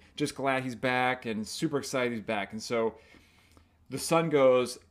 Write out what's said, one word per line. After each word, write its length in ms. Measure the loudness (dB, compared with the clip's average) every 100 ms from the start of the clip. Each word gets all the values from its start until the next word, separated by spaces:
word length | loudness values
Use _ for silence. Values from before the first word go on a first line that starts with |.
| -12 -6
just 200 | -6 -4
glad 280 | -2 -2
he's 120 | -4 -4
back 500 | -2 0 0 -2 -4
and 220 | -6 -6
super 300 | -4 -2 -2
excited 340 | -4 -2 -2
he's 100 | -4
back. 300 | -6 -6 -6
And 100 | -10
so 340 | -4 -2 -2 -4 _ -20 _ _ _ _ _ _ -12
the 80 | -8
son 320 | 0 2 4
goes, 480 | 6 6 6 2 -4 _